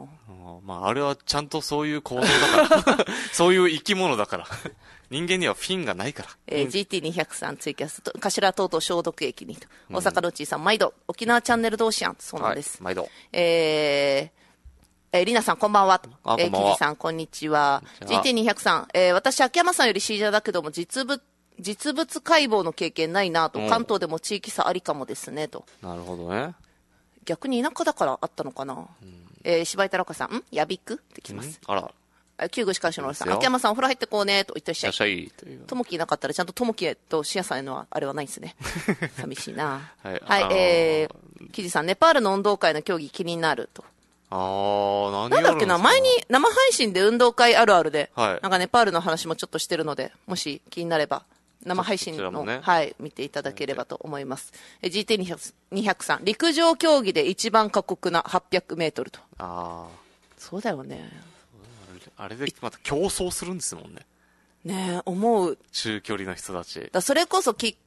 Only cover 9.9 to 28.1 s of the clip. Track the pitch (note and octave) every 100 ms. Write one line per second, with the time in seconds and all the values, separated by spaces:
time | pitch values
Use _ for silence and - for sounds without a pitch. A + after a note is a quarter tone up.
9.9 | - F#3 F3 F3 E3 D3 D3 E3 A3 F#3
10.9 | - - - A3+ A#3+ A#3 A#3 A3+ G#3+ A3+
11.9 | A3 F3+ - - D#3+ G#2+ B2 C#3+ - F#2
12.9 | F#2 - - - - E3+ E3+ D#3+ D#3 D3+
13.9 | C#3+ C#3+ C#3 D#3 _ _ _ - - _
14.9 | _ _ F3+ F#3 A#3 G#3 E3 G#3 G#3 F#3+
15.9 | F#3 - - - A2+ F3 F#3+ G2+ G3 D3
16.9 | D3+ E3 E3 D#3+ - D#3 D3+ C#3+ C#3 -
17.9 | - - - C4+ A#3+ A3 G3+ G#3 E3 -
18.9 | - F#3 F3+ C4 - C4 E4+ F4 F4+ B3+
19.9 | F#3 - G#3+ G#3+ G#3 G#3+ F3+ D#3 D#3 E3+
20.9 | C4 B3+ C#4 _ _ _ - F#3 G#3 C#4+
21.9 | C#4 E4 D#4 - D#4+ C#4 G#3+ E3+ D#3 E3
22.9 | D#3+ D#3+ F#3 G3 E3 D#3+ - G#3+ A3+ A#3+
23.9 | G3+ F3 D#3+ - G#3 - - - F3+ -
24.9 | D3+ C3 G#2+ - C#3 D3+ - - - F#2
25.9 | F2 F2 F2+ E2+ G2+ D3 F3 _ _ _
26.9 | _ _ _ - E3+ C4+ B3 C#4 - E4
27.9 | - D#3+